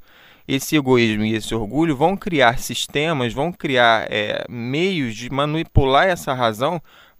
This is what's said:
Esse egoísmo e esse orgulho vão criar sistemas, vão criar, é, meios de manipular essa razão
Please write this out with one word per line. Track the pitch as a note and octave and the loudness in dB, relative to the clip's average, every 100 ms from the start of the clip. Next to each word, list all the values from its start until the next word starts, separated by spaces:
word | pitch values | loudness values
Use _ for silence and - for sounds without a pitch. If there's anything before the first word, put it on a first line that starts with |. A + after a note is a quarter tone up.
| - _ - _ - | -16 _ -20 _ -6
Esse | C3+ - | -6 0
egoísmo | D#3 C3 B2+ A#2 G#2+ | 0 4 4 4 2
e | G#2+ | 0
esse | A2 G#2 | -2 -2
orgulho | A2+ G#2 B2+ E3 C3 | -4 -2 -2 0 2
vão | D#3+ F#3+ | 0 0
criar | - D#3+ B2 B2+ | -2 2 2 2
sistemas, | - B2+ - C#3+ D#3 D#3 A#2+ | -2 -6 -6 -4 -2 0 -2
vão | G#2+ D#3 | -2 -4
criar, | F3+ E3 B2+ A#2+ A2+ E2+ | -4 -2 4 4 4 0
é, | G#2+ G#2 - - | -2 -2 -4 -8
meios | A#2+ A#2 C#3 F#3 F#3 B2+ | -8 -4 -2 -2 -2 -4
de | G#2 B2 | -6 -6
manipular | C3+ D3 D#3 D#3+ - C3+ C3+ F#3 | -4 -2 -2 -2 2 4 4 4
essa | F3 - | 0 -4
razão | B2+ A#2 G#2+ C#3 E3+ - - - | -2 0 0 -2 -4 -10 -20 -20